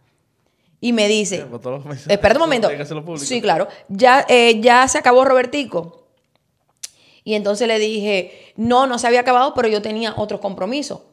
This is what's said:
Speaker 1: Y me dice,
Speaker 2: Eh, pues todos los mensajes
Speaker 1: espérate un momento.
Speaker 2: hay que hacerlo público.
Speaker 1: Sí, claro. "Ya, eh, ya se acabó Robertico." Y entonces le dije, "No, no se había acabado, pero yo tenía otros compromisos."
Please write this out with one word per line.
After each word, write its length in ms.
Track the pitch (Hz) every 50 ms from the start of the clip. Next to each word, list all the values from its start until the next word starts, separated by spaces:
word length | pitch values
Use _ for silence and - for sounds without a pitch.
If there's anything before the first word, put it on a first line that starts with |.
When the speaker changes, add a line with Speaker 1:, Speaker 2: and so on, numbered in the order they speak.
| _ _ _ _ _ _ _ _ _ _ _ _ _ _ _ -
Speaker 1:
Y 120 | - 240 240
me 160 | 226 208 208
dice, 320 | 220 214 208 180 190 160
Speaker 2:
Eh, 40 | 147 131
pues 120 | 117 120
todos 180 | - 127 131 143
los 60 | 135
mensajes 280 | 147 147 - - 151 202
Speaker 1:
espérate 240 | 202 - 202 226 294
un 80 | 330
momento. 240 | 320 277 233 208 170
Speaker 2:
hay 80 | 143 139
que 60 | 143
hacerlo 200 | - 165 156 156
público. 220 | 175 165 147 143
Speaker 1:
Sí, 160 | - 254 240
claro. 260 | 214 208 165 160 185 - - - - -
"Ya, 360 | 196 196 247 254 254 277 - -
eh, 300 | 262 240 240 233 226 214
ya 260 | 214 247 240 247 262 262
se 100 | - 302
acabó 280 | 285 247 247 247 262
Robertico." 840 | 262 262 254 247 247 269 294 269 214 180 170 165 170 - _ _ _ _ _ _ _ _ _ _ _ _ _ _ _ _ _ - - _ _ _ _ _ _ -
Y 80 | 208 214
entonces 320 | 208 190 202 208 208 240 226
le 100 | 226 214
dije, 760 | 214 214 220 214 202 208 202 185 180 - - - - _ _
"No, 320 | - 220 240 247 247 269 262
no 100 | 240 240
se 80 | 247
había 140 | 240 240 247
acabado, 340 | 247 262 254 247 262 294 294
pero 140 | 254 240 220
yo 140 | 214 208
tenía 320 | 208 220 214 220 233 214 208
otros 240 | - 214 208 233 254
compromisos." 640 | - 196 190 185 185 202 254 294 269 - - - _ _